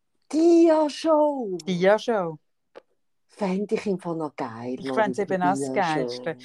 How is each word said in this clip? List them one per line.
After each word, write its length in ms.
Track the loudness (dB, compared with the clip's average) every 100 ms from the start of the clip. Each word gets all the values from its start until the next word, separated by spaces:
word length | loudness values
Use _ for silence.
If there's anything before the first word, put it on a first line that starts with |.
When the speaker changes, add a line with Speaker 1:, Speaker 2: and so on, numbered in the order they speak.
| _ _ -6
Speaker 1:
Dia-Show? 1300 | 2 6 6 6 4 0 -2 2 2 2 0 -6 -6 -4
Speaker 2:
Dia-Show. 720 | 2 4 4 2 -2 -4 -8 _ _ _ -20 _ _ _ _ _
Speaker 1:
Fände 480 | -6 -4 -2 -2 -4
ich 100 | -2
im 120 | -4
Fall 160 | -4 -6
noch 180 | -6 -6
geil, 400 | -8 -8 -8 -8
Speaker 2:
Ich 80 | -4
Speaker 1:
mal 60 | 0
Speaker 2:
fände 160 | 0
es 60 | -2
Speaker 1:
wieder 160 | -2 0
Speaker 2:
eben 80 |
auch 60 | 0
das 80 | 0
Speaker 1:
Dia-Show. 140 | -2
Speaker 2:
Geilste. 640 | -2 0 0 -4 -6 -8 -10